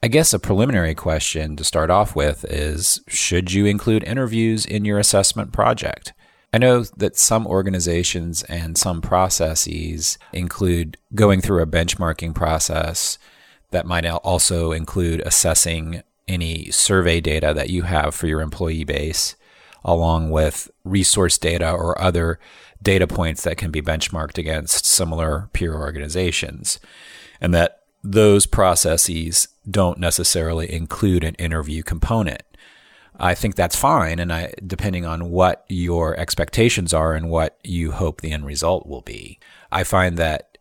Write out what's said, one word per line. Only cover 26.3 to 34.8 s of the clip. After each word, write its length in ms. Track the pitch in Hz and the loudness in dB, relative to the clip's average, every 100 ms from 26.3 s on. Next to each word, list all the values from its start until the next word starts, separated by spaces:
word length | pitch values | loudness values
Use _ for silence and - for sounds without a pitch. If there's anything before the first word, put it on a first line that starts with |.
| 82 - - - - - - - - - - | -2 -6 -8 -8 -8 -10 -20 -20 -20 -20 -6
and 140 | 87 | 2
that 300 | 85 85 - _ _ | 4 2 0 _ _
those 420 | 104 101 107 101 - | -2 6 8 8 4
processes 1000 | - 95 85 - 82 - 82 82 87 - _ - | 4 4 4 2 2 0 -2 -2 -2 -2 _ -6
don't 280 | 98 92 - | 2 2 2
necessarily 720 | 85 - 85 90 80 82 82 | -2 0 0 0 0 -2 -4
include 520 | 82 82 - 104 90 | -4 -6 0 2 2
an 120 | 78 80 | 0 -4
interview 460 | 85 80 76 78 | -4 -4 -4 -6
component. 600 | - 82 - 113 95 - - _ - _ _ _ _ - | -6 -4 0 0 -2 -6 -14 _ -20 _ _ _ _ -4
I 180 | 90 90 | -2 0
think 200 | 110 95 | -2 0
that's 200 | 87 - | 0 2
fine, 440 | 139 156 82 85 | 2 2 0 -2
and 140 | 87 | -4
I, 200 | 82 85 - 95 | -4 -6 -10 -10
depending 400 | 87 | -6